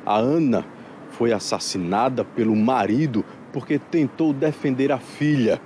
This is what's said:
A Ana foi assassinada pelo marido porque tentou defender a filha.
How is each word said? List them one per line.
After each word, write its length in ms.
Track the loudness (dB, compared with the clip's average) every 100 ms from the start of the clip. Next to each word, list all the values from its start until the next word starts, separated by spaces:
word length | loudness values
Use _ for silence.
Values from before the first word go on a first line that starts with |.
A 140 | 0 2
Ana 480 | 4 4 4 2 -2 -12 -20 -18 -18
foi 200 | -2 0
assassinada 920 | 0 -2 -4 -4 -4 -2 2 0 0 -4
pelo 300 | 0 2 4
marido 680 | 4 2 2 2 2 0 -4 -10 -10
porque 240 | -10 -2 -4
tentou 560 | 0 0 0 0 0
defender 580 | 2 -2 0 -2 0 2
a 60 | 0
filha. 640 | -4 -2 0 4 4 2